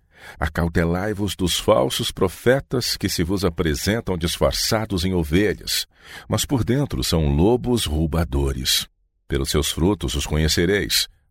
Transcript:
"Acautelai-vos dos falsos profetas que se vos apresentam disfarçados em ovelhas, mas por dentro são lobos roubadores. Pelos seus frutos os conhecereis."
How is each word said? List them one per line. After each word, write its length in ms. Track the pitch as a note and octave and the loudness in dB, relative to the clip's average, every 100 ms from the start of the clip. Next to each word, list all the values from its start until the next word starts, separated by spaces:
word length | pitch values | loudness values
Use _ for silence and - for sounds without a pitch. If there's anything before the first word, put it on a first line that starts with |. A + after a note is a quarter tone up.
| _ - - - | _ -20 -16 -6
"Acautelai-vos 960 | D#2+ - E2 F2 E2 F2+ G#2 G2 G2+ - | -4 -2 0 0 0 0 -4 -4 -4 -2
dos 240 | F2+ - | -2 0
falsos 520 | - A2 C3 - A#2 | 2 4 2 -2 -4
profetas 840 | - F#2 - A#2+ C3+ - B2+ - - | 0 -2 2 2 2 0 -4 -2 -2
que 100 | G2+ | -2
se 140 | - | -2
vos 220 | E2+ G2 F#2 | -2 0 -2
apresentam 720 | D#2+ E2 C#2+ - A2+ - F2+ | 0 -2 0 0 0 -2 -2
disfarçados 880 | E2+ - D2 - - A2 A2 F#2+ F#2 | -2 2 0 2 0 -2 0 -2 0
em 80 | |
ovelhas, 720 | F2+ D2+ E2+ G#2 D2+ - - - _ - - - | 0 2 2 2 0 -4 -6 -6 _ -20 -14 -4
mas 180 | G#2+ - | -2 0
por 180 | C3+ | 0
dentro 400 | - C3+ C#3+ C2 | 2 0 0 -2
são 300 | B1+ E2+ D2 | 0 2 2
lobos 520 | C#2+ G2 B2 A2 A#2+ F2 | 4 4 4 2 0 0
roubadores. 1000 | D#2 D#2+ E2 E2 C#2 C#2 C2 B1+ - - _ _ _ - | 0 0 0 0 0 -2 -2 -2 -2 -4 _ _ _ -4
Pelos 220 | C#2 C#2 | -2 0
seus 220 | D2+ D2 | 0 0
frutos 440 | - E2+ G2+ C#2 D2 | 2 2 2 -2 -4
os 100 | - | -2
conhecereis." 840 | D2+ D#2 - F2 G2+ D#2+ - - _ _ | 0 2 2 2 2 0 -2 -4 _ _